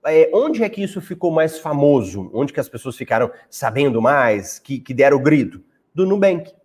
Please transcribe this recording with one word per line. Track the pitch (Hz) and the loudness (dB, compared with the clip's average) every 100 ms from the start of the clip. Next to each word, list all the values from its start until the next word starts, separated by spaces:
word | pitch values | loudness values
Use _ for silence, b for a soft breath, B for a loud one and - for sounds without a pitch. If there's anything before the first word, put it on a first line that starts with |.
é, | 147 156 160 | 2 4 4
onde | 190 294 226 | 4 0 -2
é | 214 | -4
que | 196 | -4
isso | 196 196 | -8 -8
ficou | - 175 175 | -12 -4 -2
mais | 160 160 160 | 0 -2 -4
famoso? | 160 143 143 139 95 95 92 | -6 2 4 4 0 -8 -10
Onde | 113 139 | -6 -6
que | - | -6
as | - | -10
pessoas | - 131 - | -10 -14 -14
ficaram | 120 117 120 B B | -4 -2 -2 B B
sabendo | - 127 117 143 113 | -8 -6 0 0 2
mais, | 120 143 120 107 92 - | 2 2 2 0 -4 -16
que, | _ 135 | _ -12
que | - 123 | -10 2
deram | 139 143 | 4 4
o | |
grito? | 131 151 113 - _ _ _ | 2 2 0 -8 _ _ _
Do | 156 190 | -4 -2
Nubank. | 202 196 170 165 _ | 2 0 0 -8 _